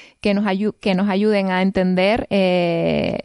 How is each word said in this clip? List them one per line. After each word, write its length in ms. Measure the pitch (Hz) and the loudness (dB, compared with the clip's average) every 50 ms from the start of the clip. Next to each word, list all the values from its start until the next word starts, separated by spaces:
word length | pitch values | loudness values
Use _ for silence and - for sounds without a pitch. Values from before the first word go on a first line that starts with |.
| - - _ _ | -20 -20 _ _
que 120 | - 208 202 | -2 -2 0
nos 120 | 202 208 | 0 0
ayu-, 300 | 208 190 190 214 214 - _ | 0 -2 0 -2 -2 -4 _
que 160 | - 208 190 | -2 -2 0
nos 140 | 180 202 208 | 0 0 0
ayuden 420 | 190 196 208 214 214 202 190 190 | 0 0 2 2 2 0 0 0
a 100 | 185 185 | 0 0
entender, 680 | 185 190 202 190 185 185 185 180 185 196 220 240 247 - | 0 0 0 0 0 0 2 2 2 2 0 0 -2 -2
eh, 920 | - 202 190 180 180 180 175 170 170 165 165 165 160 147 - - - - | 0 0 2 2 2 0 0 0 0 0 0 0 0 0 -2 -2 -4 -6